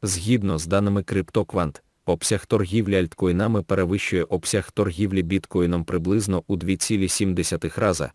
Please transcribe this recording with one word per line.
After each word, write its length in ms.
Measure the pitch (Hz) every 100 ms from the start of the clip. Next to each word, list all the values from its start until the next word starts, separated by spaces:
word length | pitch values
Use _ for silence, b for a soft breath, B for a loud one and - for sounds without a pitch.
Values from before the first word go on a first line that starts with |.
Згідно 560 | 107 92 92 120 101 80
з 80 | 80
даними 360 | 98 101 98
CryptoQuant, 800 | 92 98 87 - 101 98 82 71 _ _ -
обсяг 400 | 85 - 104 -
торгівлі 500 | 110 92 104 101 98
альткоїнами 680 | 87 - 92 87 107 110
перевищує 600 | 87 95 90 98 - 92
обсяг 480 | 80 92 - 104 -
торгівлі 520 | - 98 82 101 95
біткоїном 600 | 85 95 - 92 87 87
приблизно 600 | 82 90 85 104 101 92 -
у 80 | 95
дві 220 | 87 95
цілі 300 | - 107 95
сім 280 | - 101 90
десятих 420 | 85 82 82 -
рази 320 | 107 87 69